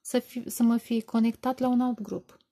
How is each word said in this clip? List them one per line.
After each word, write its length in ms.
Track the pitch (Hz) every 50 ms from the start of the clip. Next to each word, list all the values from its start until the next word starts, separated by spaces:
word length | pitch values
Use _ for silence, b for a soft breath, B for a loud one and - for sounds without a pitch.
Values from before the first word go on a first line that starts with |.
Să 180 | _ - - 247
fi, 300 | 240 - - 240 - -
să 140 | - - 233
mă 140 | 233 233
fi 240 | 226 - - 233 226
conectat 580 | - - - 226 226 233 226 - - 254 262 262
la 80 | 254
un 140 | 254 247 240
alt 200 | 254 247 240 -
grup. 360 | 202 - - 180 - - - _ _ _